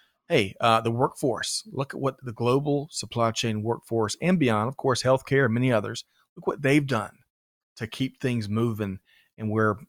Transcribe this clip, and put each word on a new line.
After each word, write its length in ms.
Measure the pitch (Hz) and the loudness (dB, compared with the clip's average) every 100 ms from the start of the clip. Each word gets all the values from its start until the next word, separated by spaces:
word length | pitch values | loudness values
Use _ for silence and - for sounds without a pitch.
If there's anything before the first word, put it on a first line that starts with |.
| _ _ - | _ _ 0
Hey, 260 | 151 95 - | 0 0 0
uh, 180 | 117 113 | 2 4
the 120 | 117 | 2
workforce, 760 | 117 147 - 135 104 - - 220 | 0 0 0 -2 -2 -4 -6 -8
look 240 | 147 139 | -8 -8
at 60 | - | -4
what 160 | 131 - | -4 -4
the 80 | 127 | -10
global 560 | 107 120 139 147 143 143 | -2 2 2 2 -4 -4
supply 400 | - 104 120 113 | -12 -6 0 0
chain 300 | - 117 107 | 0 -2 -2
workforce 540 | 110 113 - 113 104 - | -4 -4 -2 -2 -2 0
and 180 | 170 185 | 0 2
beyond, 300 | 123 107 117 | 4 2 0
of 80 | - | -2
course, 260 | 135 117 | -2 0
healthcare 420 | 127 131 - 139 123 | 2 2 2 2 2
and 80 | |
many 180 | 117 127 | 2 2
others, 340 | 110 104 113 - _ _ - | 2 -2 -10 -14 _ _ -8
look 120 | - | -4
what 160 | - | -2
they've 240 | 135 147 135 | 4 2 2
done 320 | 113 95 - _ _ _ _ _ - | -4 -4 -12 _ _ _ _ _ -12
to 100 | 113 | -10
keep 320 | - 131 - | -6 -6 -4
things 300 | 127 120 104 | -2 -2 -2
moving 500 | 110 117 107 101 95 _ _ _ - | 0 0 -2 -6 -8 _ _ _ -8
and 120 | 107 | -2
where 260 | 110 107 104 | 2 2 0